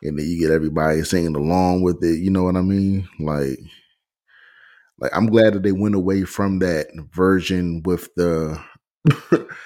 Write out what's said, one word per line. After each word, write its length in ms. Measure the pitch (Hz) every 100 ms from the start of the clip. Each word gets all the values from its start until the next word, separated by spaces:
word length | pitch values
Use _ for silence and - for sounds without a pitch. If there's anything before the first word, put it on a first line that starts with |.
And 160 | 78 73
then 80 | 76
you 140 | 85
get 100 | 80
everybody 520 | 80 78 78 78 78
singing 320 | 78 92 82 73
along 460 | 76 90 90 92
with 200 | 90 87
it. 160 | 85 82
You 100 | 95
know 140 | 95
what 120 | 92 92
I 60 |
mean? 440 | 92 98 98 98 92 -
Like, 400 | 78 73 69 64 67 - _ _ _ _ _ _ _ _ - _ _ -
like, 120 | 65
I'm 120 | 82 110
glad 280 | 113 110
that 80 | 101
they 100 | 101
went 220 | 95 104
away 300 | 101 92 98
from 340 | 90 - 98 95
that 300 | 90 80 76 80 73
version 680 | 85 92 95 85 90 87 85
with 240 | 87 87 - -
the, 420 | 87 80 78 78 - - _ _
<laughs> 440 | 156 - - 320 - -